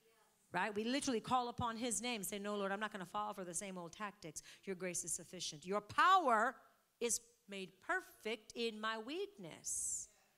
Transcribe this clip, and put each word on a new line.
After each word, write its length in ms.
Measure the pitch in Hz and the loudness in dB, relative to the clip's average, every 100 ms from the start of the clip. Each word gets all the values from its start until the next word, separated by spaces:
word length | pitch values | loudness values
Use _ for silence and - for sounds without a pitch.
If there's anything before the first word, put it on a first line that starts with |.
| _ _ _ _ _ | _ _ _ _ _
Right? 220 | 175 208 | -2 0
We 120 | 208 | 0
literally 360 | 220 269 285 226 | 2 2 2 0
call 280 | - 254 240 | 2 2 2
upon 280 | 240 240 226 | 0 -2 0
his 240 | 240 240 | -2 0
name 200 | 240 233 | 0 -2
and 60 | 185 | -2
say, 120 | 208 | -4
"No, 180 | 202 208 | -2 0
Lord, 140 | 196 | 0
I'm 80 | 196 | 0
not 140 | 214 | -2
gonna 120 | 208 | -4
fall 300 | 175 208 214 | -6 -4 -4
for 100 | 202 | -4
the 80 | 180 | -6
same 240 | 165 202 185 | -6 -6 -6
old 160 | 170 | -8
tactics. 480 | - 208 - 170 - - - | -8 -8 -8 -12 -12 -14 -10
Your 140 | - 185 | -8 -4
grace 260 | 180 170 | -2 -2
is 100 | - | -2
sufficient. 540 | - 170 185 - 151 175 | -4 -6 -8 -6 -6 -2
Your 140 | 202 | -2
power 760 | 202 - 349 381 294 220 240 240 - _ _ - | 2 6 8 8 8 6 4 0 -10 _ _ -4
is 200 | 240 214 - _ - | 0 0 -2 _ -12
made 280 | 196 185 - | -8 -10 -8
perfect 720 | - 370 - - 214 226 - | -2 -2 -2 -8 -6 -6 -6
in 260 | - 226 214 | -2 -2 0
my 160 | 220 220 | -2 -2
weakness." 1120 | 220 330 403 - 170 - - - - - - _ _ | -4 -6 -6 -8 -12 -10 -6 -4 -2 -4 -6 _ _